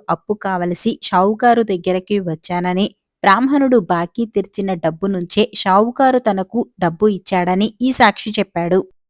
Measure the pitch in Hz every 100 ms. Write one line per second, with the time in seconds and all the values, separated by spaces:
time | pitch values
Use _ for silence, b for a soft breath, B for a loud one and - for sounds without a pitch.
0 | - 165 - 208 196 185 175 175 220 -
1 | - 185 196 220 240 233 220 185 185 185
2 | 185 202 175 156 - 175 180 180 208 _
3 | _ _ 196 202 262 285 269 247 170 175
4 | 175 - 220 202 190 - 196 175 160 160
5 | 196 190 175 208 - - 196 190 233 240
6 | 262 254 226 190 185 233 - - 175 170
7 | 214 190 - 185 180 185 208 - 254 254
8 | 220 - 220 208 190 170 170 190 - _